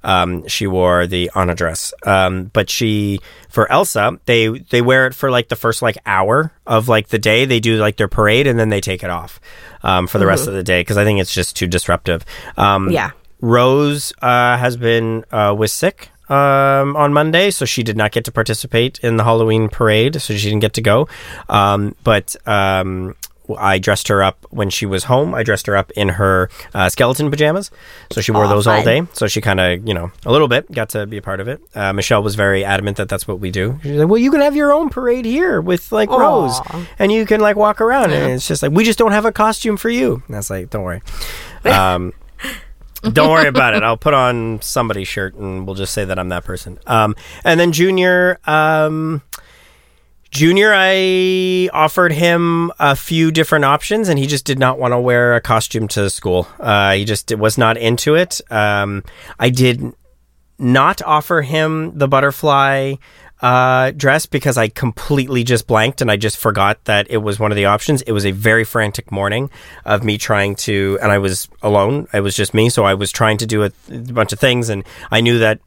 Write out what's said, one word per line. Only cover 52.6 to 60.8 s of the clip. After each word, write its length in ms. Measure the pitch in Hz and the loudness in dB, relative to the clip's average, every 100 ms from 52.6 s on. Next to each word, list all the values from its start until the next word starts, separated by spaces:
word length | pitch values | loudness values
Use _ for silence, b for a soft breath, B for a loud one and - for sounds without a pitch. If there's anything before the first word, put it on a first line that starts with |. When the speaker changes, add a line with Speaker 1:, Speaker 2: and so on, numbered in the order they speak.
| 170 - | -2 0
Speaker 1:
a 160 | 147 135 | 0 0
few 360 | - 165 160 | -2 0 2
different 340 | 160 156 156 139 | 2 2 2 2
options 440 | 147 - 214 208 | 0 0 -2 0
and 80 | 143 | 0
he 80 | 135 | 0
just 200 | 147 - | -4 -4
did 120 | 135 | 0
not 220 | 131 131 | 0 0
wanna 200 | 127 123 | 0 0
wear 360 | 123 120 120 120 | 2 2 4 2
a 60 | |
costume 460 | - 113 - 113 107 | 2 0 0 -6 -4
to 200 | - 98 | -2 -2
school. 380 | - - 90 87 - | -2 -2 -2 -2 -8
Uh, 340 | - 104 98 | 0 2 4
he 120 | 95 101 | 2 0
just 300 | 104 - 110 | -4 -4 0
was 180 | 107 123 | 0 2
not 200 | 113 113 | 2 2
into 380 | 117 120 - 156 | 0 0 2 2
it. 260 | 180 - - | 2 -4 -6
Um, 520 | 110 104 101 101 101 - B B B | -2 0 0 -2 -4 -10 B B B
I 100 | 123 | 0
did 420 | 127 127 123 127 - _ _ _ _ _ _ | 2 2 2 -6 -12 _ _ _ _ _ _
not 460 | 127 131 | 2 4